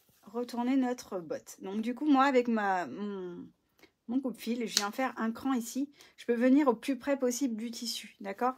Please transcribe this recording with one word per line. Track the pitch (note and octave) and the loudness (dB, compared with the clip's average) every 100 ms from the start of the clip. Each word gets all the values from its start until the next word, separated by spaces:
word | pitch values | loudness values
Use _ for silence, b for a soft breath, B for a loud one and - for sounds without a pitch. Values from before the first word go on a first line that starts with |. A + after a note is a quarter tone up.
| _ _ | _ _
retourner | - A3+ A#3+ A#3+ B3 C4+ | -10 -6 -4 -2 2 2
notre | B3 B3 - F#3+ | 2 0 -4 -8
botte. | D#3+ D3+ - - | -6 -8 -8 -14
Donc | G3 G#3 | -6 -4
du | A3 A#3+ | -4 -2
coup, | D4+ | 4
moi, | C4+ | 6
avec | C4+ B3+ A#3+ | 6 6 4
ma, | A3+ G3+ F#3 D#3 | 2 2 2 0
mon, | F3+ G#3 G3 F3+ F3 - _ _ _ b _ - | -6 -6 -6 -8 -10 -14 _ _ _ b _ -2
mon | B3+ | -2
coupe-fil, | C4+ - A3+ A#3 G#3+ | -2 -6 -4 -2 -2
je | - | -2
viens | G3+ | -4
faire | G#3+ C4 - | -2 -4 -2
un | A3+ | -4
cran | A3+ C4+ | -2 -2
ici. | B3+ A#3 B3+ C#4+ B B B | -2 -2 -6 -6 B B B
Je | - | -2
peux | A#3+ | 2
venir | B3+ C4+ C#4 | 6 6 6
au | |
plus | A3+ - C4+ | 2 0 -4
près | C#4+ C#4 | 0 0
possible | B3 B3 C#4 G#3+ | 0 0 -2 -4
du | A#3 | -8
tissu, | A3+ A3+ - G#3+ - | -8 -8 -8 -10 -12
d'accord ? | G3+ G3 B3 | -10 -2 -2